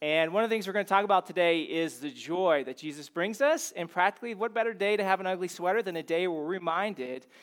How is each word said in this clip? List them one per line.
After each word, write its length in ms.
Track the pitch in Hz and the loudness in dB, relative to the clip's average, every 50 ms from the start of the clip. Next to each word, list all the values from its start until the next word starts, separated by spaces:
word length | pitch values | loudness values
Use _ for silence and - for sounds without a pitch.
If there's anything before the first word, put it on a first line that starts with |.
And 320 | 151 151 156 160 160 160 175 | -2 2 2 2 2 2 2
one 100 | 208 226 | 0 2
of 60 | 226 | 2
the 40 | 226 | 0
things 120 | 220 185 | -2 -2
we're 80 | 190 190 | -2 -2
gonna 100 | 208 196 | -2 0
talk 180 | - 196 196 | 2 2 2
about 240 | 208 196 196 185 180 | 4 4 4 4 4
today 360 | - 170 180 175 170 165 165 | 2 0 2 4 4 4 2
is 360 | 151 - 151 165 165 156 - 120 | 0 -2 -2 -2 -2 -2 -4 -8
the 120 | 139 147 | -10 -10
joy 520 | 123 120 117 147 170 180 190 175 156 143 131 | -10 -10 -8 -4 -2 0 4 4 4 2 2
that 120 | 131 127 | -2 -8
Jesus 320 | - 156 156 143 151 143 - | -10 -10 -10 -10 -12 -14 -10
brings 320 | - 170 175 208 220 202 | -4 -4 -4 -4 0 2
us. 320 | 277 294 320 320 - - - | 2 2 2 0 -2 -6 -8
And 160 | - 170 165 | -8 -8 -4
practically, 440 | - 180 180 202 202 - 240 240 226 | 0 2 2 2 2 -2 -8 -10 -6
what 180 | 190 220 233 | -4 -4 -2
better 220 | 220 233 226 233 220 | 0 0 -2 -2 -2
day 240 | 180 196 202 214 208 | 0 0 2 2 2
to 40 | |
have 160 | 202 190 190 185 | 2 2 2 2
an 80 | 190 | 2
ugly 220 | 185 190 175 185 175 | -2 -2 -2 -4 -6
sweater 320 | - - 175 180 196 226 | -6 -2 0 0 0 0
than 160 | 202 190 170 | 0 -2 -4
a 60 | 165 | -6
day 260 | 147 - 165 170 180 180 | -4 -2 0 0 0 0
we're 160 | 165 156 147 | -2 -2 -4
reminded 800 | 160 190 185 170 170 160 180 196 220 196 139 127 127 127 127 - _ - - | -4 -4 -2 -2 -2 0 0 0 -2 -4 -6 -8 -8 -8 -10 -12 _ -20 -20